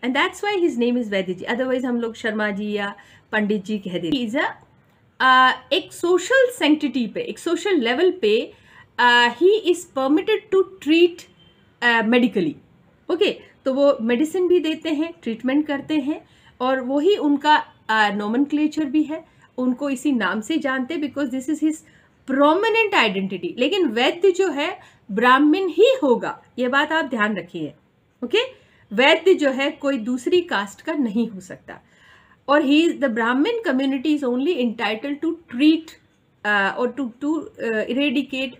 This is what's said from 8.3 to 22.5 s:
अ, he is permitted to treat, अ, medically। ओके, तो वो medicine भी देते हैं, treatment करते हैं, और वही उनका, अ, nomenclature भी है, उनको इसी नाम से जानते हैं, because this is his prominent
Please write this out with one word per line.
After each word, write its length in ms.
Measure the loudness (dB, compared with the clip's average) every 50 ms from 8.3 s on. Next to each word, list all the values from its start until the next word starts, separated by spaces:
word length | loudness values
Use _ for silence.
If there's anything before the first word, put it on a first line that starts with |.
| 2 2 0 -4 -10 _ _ _ _ -20 -20 _ _ 0
अ, 280 | 2 4 4 4 4 2 2 2 4
he 320 | 4 4 4 2 0 -2
is 20 | -2 -2 -10 _ -4
permitted 420 | 0 2 2 0 2 0 -2 -2 -2 0 0
to 80 | 0 0 0 -4 -12 -2 2
treat, 360 | 4 4 4 4 2 -2 -20 _ _ _ _ _ _ _ _ _ _ _
अ, 200 | 0 2 2 2
medically। 520 | 2 4 4 4 4 2 0 0 -2 -2 -4 -8 _ _ _ _ _ _ _ _ _ _
ओके, 280 | -2 0 0 0 0 -4 -12 -20 _ _ _
तो 80 | -4 0
वो 240 | 4 4 4 4 2
medicine 460 | 2 0 2 2 0 0 0 -2 2 4
भी 120 | 2 2
देते 300 | 2 0 -4 -4 -4 -4
हैं, 240 | -2 -2 -2 -6 -6 _
treatment 460 | -8 -8 -8 -4 -2 0 0 0 0 0
करते 320 | -4 -6 -4 -2 -2 -2
हैं, 280 | -2 -2 -6 -6 -8 _ _ _ _ _ _ _
और 180 | -2 0 0 0
वही 360 | -2 -2 0 2 4 2 2
उनका, 400 | 2 2 0 0 2 4 4 4 4 2 -2 _ _ _ -2
अ, 200 | 2 2 2 2
nomenclature 760 | 0 -2 -4 -2 0 0 0 0 0 0 0 0 0 -2 -6
भी 180 | -2 0 0 0
है, 220 | 0 -4 -10 -12 _ _ _ _ _ _ -4
उनको 320 | -2 -2 -2 -2 -2 -4
इसी 220 | -4 -2 -2 -2
नाम 300 | 0 0 0 -2 -2 -4
से 160 | -4 -4 -4 -2
जानते 360 | -2 -2 -4 -4 -4 -6 -6
हैं, 80 | -6
because 320 | -6 -6 -4 -4 -6 -4 -4
this 160 | -6 -4 -4
is 140 | -4 -2 0
his 120 | -2 -2 -4 _ _ _ _ _ _ _ _ _ -4
prominent 640 | 0 4 4 4